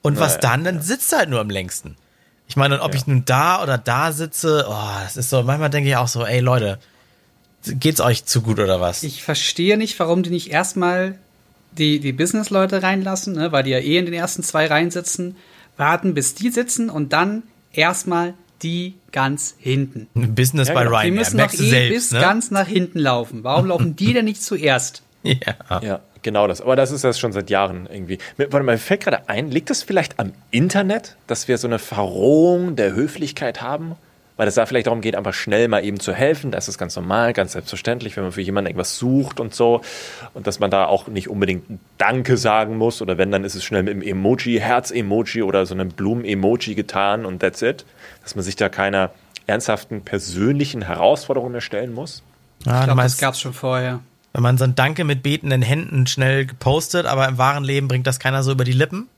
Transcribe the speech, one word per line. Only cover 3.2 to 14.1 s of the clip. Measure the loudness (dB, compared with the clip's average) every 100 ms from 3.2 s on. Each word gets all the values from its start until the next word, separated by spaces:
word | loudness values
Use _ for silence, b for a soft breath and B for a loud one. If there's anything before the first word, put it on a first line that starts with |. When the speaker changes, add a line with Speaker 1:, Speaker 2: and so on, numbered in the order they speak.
| 4
Speaker 1:
da | 2 4 2
oder | 0 -2
da | 0 0 0
sitze, | -2 -6 -2 2 2 0
oh, | -4 -6 -6
das | -8 -6
ist | 0
so, | 0
manchmal | 2 0 0
denke | 0 2
ich | 2
auch | 0
so, | -2 0
ey, | 2
Leute, | 2 2 0 -4 b b b b b b _ _ -8
geht's | 0 0 2
euch | 2 2 0
zu | 0
gut | 0 0
oder | 2 2
was? | 0 -2
Speaker 3:
Ich | -8 -8
verstehe | -4 -2 -2 0 2 2
nicht, | 0 -2
warum | 0 2
die | 0
nicht | -4 -2
erstmal | -2 0 0 0 0 -2 -6 _ _ _ _ _
die, | -2 2 2
die | 0
Business-Leute | -2 0 0 0 0 2 0
reinlassen, | 0 0 -2 -4 -4 -2
ne, | 0
weil | 0
die | 2
ja | 0
eh | 2 0
in |
den | 0